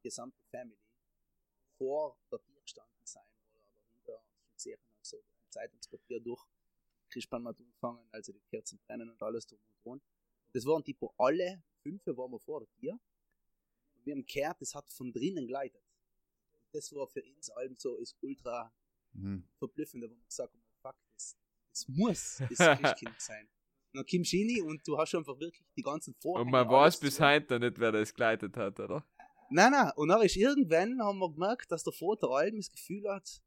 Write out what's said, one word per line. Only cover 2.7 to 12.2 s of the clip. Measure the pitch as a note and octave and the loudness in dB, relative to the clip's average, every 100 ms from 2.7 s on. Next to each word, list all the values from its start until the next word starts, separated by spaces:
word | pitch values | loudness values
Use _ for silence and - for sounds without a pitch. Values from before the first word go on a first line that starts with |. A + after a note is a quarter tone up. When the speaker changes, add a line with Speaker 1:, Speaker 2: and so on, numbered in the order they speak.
| - A2 _ | -20 _ _
Speaker 1:
sein | - - _ _ _ | -20 -20 _ _ _
oder | G#2+ | _
aber | G#2 _ _ | _ _ _
hinter | _ A#2+ A2+ | _ -20 -20
uns | _ _ _ - | _ _ _ -16
gesehen | - - | -16 -16
haben, | _ _ | _ _
so | - G#4+ | -20 -20
ein | _ _ _ | _ _ _
Zeitungspapier | G2+ A2 _ - - _ A#2 | -14 -14 _ -18 -18 _ -6
durch, | A#2 A#2+ _ _ _ _ _ _ _ | -4 -6 _ _ _ _ _ _ _
Christbaum | B2 - B2 A#2+ | -10 -6 -6 -6
hat | A2 | -12
angefangen, | A#2+ _ A#2+ A#2+ A#2 | -18 _ -8 -8 _
also | A2+ - | -14 -14
die | G2+ _ | -20 _
Kerzen | A2+ - G#2 _ | -10 -10 -18 _
brennen | A#2 A#2 | -12 -12
und | A2+ | _
alles | A2 A2+ - | -6 -6 -10
drum | A2 | -20
und | _ _ | _ _
dran. | A#2+ C3+ _ _ _ _ _ | -16 -16 _ _ _ _ _
Das | B2+ | -6
waren, | B2+ D#3 | 0 0
tipo, | - - A2+ - | 0 -10 -10 2
alle | B2+ E3 F3+ F#3 _ _ | 2 4 -2 -6 _ _
fünf | C#3+ G3 - | -12 -8 -6
waren | B2 | -6